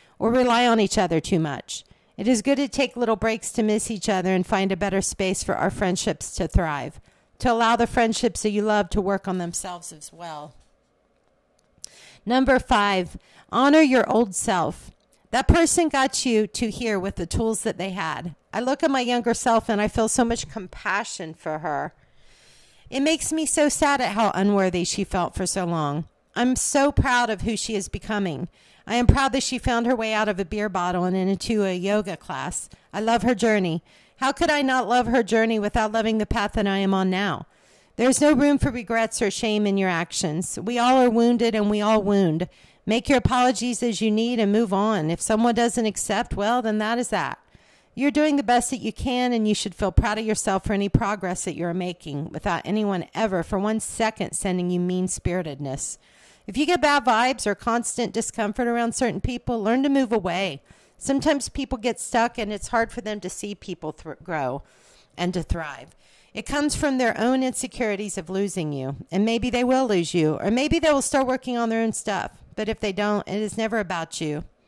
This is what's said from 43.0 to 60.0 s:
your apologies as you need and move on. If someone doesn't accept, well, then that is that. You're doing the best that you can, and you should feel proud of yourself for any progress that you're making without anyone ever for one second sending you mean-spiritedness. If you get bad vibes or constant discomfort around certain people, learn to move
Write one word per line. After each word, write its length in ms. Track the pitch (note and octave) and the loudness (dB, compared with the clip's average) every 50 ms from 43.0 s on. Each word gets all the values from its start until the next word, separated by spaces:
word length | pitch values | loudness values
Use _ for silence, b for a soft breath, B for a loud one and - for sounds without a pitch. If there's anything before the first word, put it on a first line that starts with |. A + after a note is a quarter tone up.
| - - | 2 4
your 120 | C#4+ B3 | 4 4
apologies 640 | - - B3 B3 B3 B3 C4 - A#3+ B3 A#3+ - | 4 4 4 4 4 4 2 2 -2 -4 -2 -2
as 200 | - A#3+ G#3+ E3+ | -2 -2 -2 0
you 100 | A3+ A3 | 0 2
need 280 | G#3 G#3+ A3+ A#3 B3 A#3 | 2 2 0 0 0 0
and 120 | A3 G3+ | 2 2
move 220 | G3+ A3 A#3 G3 G3 | 2 2 2 2 0
on. 360 | G3 G3+ A3 A3 F#3+ D3+ D#3 | 0 0 0 0 0 0 -2
If 120 | E3+ - | -2 -2
someone 340 | - - A3 G#3+ A#3 A#3+ A#3 | -2 0 0 2 2 2 2
doesn't 300 | A#3 A#3 A#3+ - B3 A3+ | 2 0 0 0 0 -2
accept, 500 | A3 G3+ - - - G#3+ G3+ A#3+ - - | -2 -2 -4 -4 -2 -2 -2 -2 -2 -4
well, 260 | - G3+ G#3+ A#3+ B3 | -2 0 0 0 0
then 180 | G#3+ A3+ G#3+ G#3+ | 0 0 -2 0
that 200 | G#3+ G#3+ A#3 A#3+ | 0 -2 -2 -2
is 80 | B3 - | -2 -2
that. 300 | - F#3 D3 C3 - - b b b b b b b b b b b | -2 -2 -2 -4 -6 -10 b b b b b b b b b b b
You're 160 | - C4 D4 | -2 0 0
doing 240 | - D4 D4+ D#4 C#4+ | 2 2 2 4 2
the 80 | C#4+ B3 | 2 2
best 280 | G3 B3 A#3+ A#3+ - | 2 2 2 2 0
that 100 | C4+ G#3+ | -4 -6
you 100 | - A3 | -6 -6
can, 400 | A3 - - C4+ B3 B3 B3 B3 | -6 -4 -4 -2 -2 0 0 0
and 160 | B3 A3+ G#3+ G#3+ | 0 2 2 2
you 60 | G#3+ | 0
should 220 | - - G#3 F3 | 0 -2 -6 -6
feel 160 | - G#3+ F#3+ | -4 -4 0
proud 260 | F3+ - - A3 G#3+ G#3+ | 2 2 2 2 0 -2
of 80 | A3+ | -2
yourself 400 | A3 G#3 - - A3 F#3+ F#3+ - | -2 -2 -2 0 0 -2 0 0
for 80 | - G3 | -2 -2
any 160 | G3 G3+ G3+ | 0 0 0
progress 560 | - - A#3 G3 G#3 G3+ F3+ F#3 F3+ - - | 0 0 0 -2 -4 -4 -4 -6 -6 -4 -6
that 100 | F#3+ - | -6 -6
you're 180 | - E3 F3 E3+ | -4 -4 -4 -4
making 580 | F3+ F3+ F3+ F3 - - D#3 C#3 C#3+ C#3+ - | -4 -6 -6 -8 -10 -10 -10 -8 -8 -8 -8
without 320 | - D#3 - G3+ F3 E3 - | -10 -6 -4 -4 -4 -4 -2
anyone 400 | - F#3+ G#3+ G#3+ G3+ G3 F3+ - - - | -2 -2 -2 0 -2 -2 -4 -4 -6 -4
ever 300 | - A3 A3 F#3+ F3 E3 | -4 -2 0 0 -2 -2
for 160 | - A3 F#3+ | -2 -2 -2
one 200 | G3 G#3+ A3 A3 | -2 -2 -2 -4
second 540 | - - - - A3+ G#3+ A3+ - F#3+ - - | -4 -6 -4 -2 -2 -2 -2 -4 -6 -6 -6
sending 380 | - - G3 F3+ F3+ F3+ F3+ | -4 -4 -2 -2 -2 -2 -2
you 80 | F3+ F3 | 0 0
mean-spiritedness. 1200 | F3 F3+ F3+ F#3 F#3 F#3 - - - F#3+ F3 F#3 F3 D#3+ C#3+ C#3 C#3+ C#3 C3 C#3 - - - b b b b b b b b b b | 0 0 0 -2 -2 -2 -4 -4 -4 -2 -2 -2 -4 -6 -8 -8 -8 -8 -8 -8 -8 -10 -10 b b b b b b b b b b
If 120 | - F#3 A#3+ | -6 -4 -2
you 80 | D4+ | 0
get 160 | D#4 F4+ F4 | 2 2 2
bad 240 | B3+ D4 C#4+ C#4+ A3+ | 4 4 2 4 4
vibes 400 | B3 A3+ G#3+ A#3+ B3+ C4+ - - | 4 4 4 2 2 0 0 -2
or 100 | G#3 G3+ | -2 -2
constant 560 | - - A#3+ A3+ A#3+ A#3 - - - A#3 - | -2 -2 -2 -2 -2 -2 -4 -4 -4 -4 -4
discomfort 560 | - A3+ A3+ - - - A3 G#3 A3 - B3 A#3 | -4 -4 -6 -4 -4 -4 -4 -4 -2 -2 -2 0
around 280 | A#3 A#3+ A#3 A#3 - | 0 0 -2 -2 -2
certain 260 | - C4 A#3+ F3 - | -2 -2 -2 -2 -2
people, 420 | - - B3 A#3+ - - B3 A3+ G3+ | -4 -4 -4 -6 -6 -4 -4 -2 0
learn 200 | G#3+ A#3 C4 C4+ | 0 2 2 2
to 60 | C#4+ | 2
move 220 | C#4 C#4 | 2 2